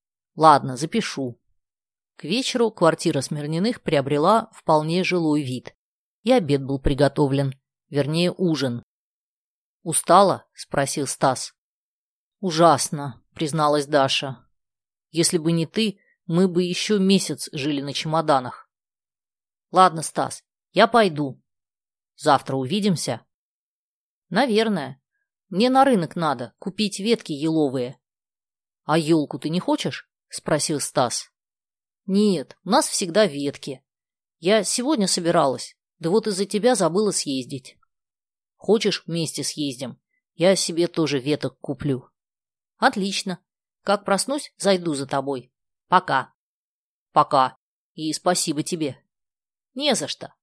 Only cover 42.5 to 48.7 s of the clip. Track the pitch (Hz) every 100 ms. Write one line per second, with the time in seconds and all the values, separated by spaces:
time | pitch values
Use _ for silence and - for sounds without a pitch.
42.5 | _ _ - 180 208 196 190 190 175 _
43.5 | _ _ _ - 202 190 190 - 285 -
44.5 | - 190 190 170 139 135 139 135 131 -
45.5 | _ _ _ - 180 - 135 120 _ _
46.5 | _ _ _ _ _ _ 156 143 143 127
47.5 | - _ _ _ - 156 147 180 180 170
48.5 | 147 151